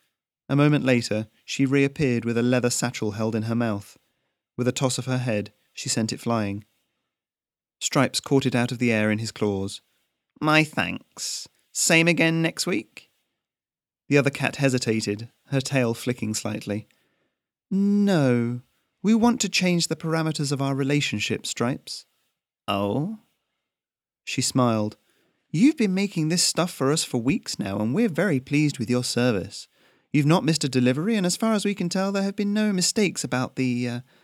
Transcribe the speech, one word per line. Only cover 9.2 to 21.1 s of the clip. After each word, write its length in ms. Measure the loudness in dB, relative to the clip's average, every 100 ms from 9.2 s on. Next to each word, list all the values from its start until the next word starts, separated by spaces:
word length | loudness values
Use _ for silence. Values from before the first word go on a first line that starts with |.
| -4
claws. 500 | -2 -2 -2 -4 -8 -16 _ _ _ _ _
"My 240 | 2 2
thanks. 840 | 2 -2 -4 -6 -12 -12 -10 -8 -12 _ _
Same 360 | -4 4 6 6
again 340 | 4 2 2
next 240 | 0 -2 -4
week?" 460 | -4 -6 -16 -20 _ _ _ _ _ _ _ _ _ 2
The 100 | 2
other 140 | 4
cat 240 | 0 -2 0
hesitated, 720 | 2 2 0 0 -2 -6 -8 _ _
her 120 | -2
tail 320 | 0 0 0
flicking 400 | -2 -4 -4 -4
slightly. 540 | -4 -6 -6 -6 -6 -8 _ _ _ _ _ _ _ _
"No, 920 | 0 2 2 4 4 4 2 0 -4 -10 _ _ _
we 100 | 2
want 260 | 4 4 2
to 80 | 0
change 380 | 0 2 2 0
the 80 | -4
parameters 560 | -2 -2 -2 -2 -2
of 120 | -2
our 100 | 0
relationship, 720 | 0 0 0 0